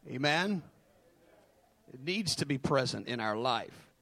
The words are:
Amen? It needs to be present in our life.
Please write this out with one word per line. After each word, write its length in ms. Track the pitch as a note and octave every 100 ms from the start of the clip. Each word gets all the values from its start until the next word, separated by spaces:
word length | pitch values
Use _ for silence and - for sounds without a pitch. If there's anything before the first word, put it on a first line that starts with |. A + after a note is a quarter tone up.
| -
Amen? 540 | B2+ D3 D#3 F#3+ G3 - _ _ _ _ _ _ - _ _ _ _ -
It 80 | B2+
needs 360 | C#3 F#3+ F#3 -
to 100 | C#3+
be 120 | C3+
present 480 | - C#3 B2 G#2+ G2+
in 140 | A#2+
our 160 | A2 G#2+
life. 560 | B2 A#2 F#2+ - - _